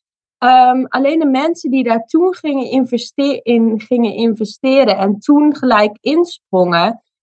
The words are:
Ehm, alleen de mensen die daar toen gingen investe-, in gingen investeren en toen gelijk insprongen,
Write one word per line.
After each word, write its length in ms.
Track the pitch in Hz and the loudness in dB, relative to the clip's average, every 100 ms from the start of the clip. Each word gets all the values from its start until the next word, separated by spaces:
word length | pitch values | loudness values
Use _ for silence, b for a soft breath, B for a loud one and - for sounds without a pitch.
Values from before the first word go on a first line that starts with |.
| _ _ _ _ | _ _ _ _
Ehm, 480 | 247 254 254 254 254 | 2 4 4 2 -2
alleen 320 | 254 277 330 | -2 -2 0
de 80 | 302 | 0
mensen 440 | 254 311 339 302 | 0 -2 -4 -4
die 120 | 262 | -2
daar 220 | 233 226 226 | 0 -2 -2
toen 300 | 320 370 359 | 0 0 -2
gingen 340 | 302 269 233 | -6 -6 -2
investe-, 720 | 262 254 240 - - 277 - | -2 -2 -4 -6 -4 -2 -2
in 380 | - 240 226 214 | 0 0 0 -2
gingen 320 | - 247 226 | -2 -2 -2
investeren 840 | - 233 214 208 - 262 269 220 190 | -2 -2 -2 -6 -4 0 2 2 2
en 220 | 196 208 | -2 -2
toen 360 | - 294 302 285 | 0 2 2 0
gelijk 420 | 254 214 214 214 | 0 2 0 -2
insprongen, 1000 | - 311 349 - _ 185 180 170 185 233 _ _ | -4 -2 -2 -6 _ -2 0 0 -2 -4 _ _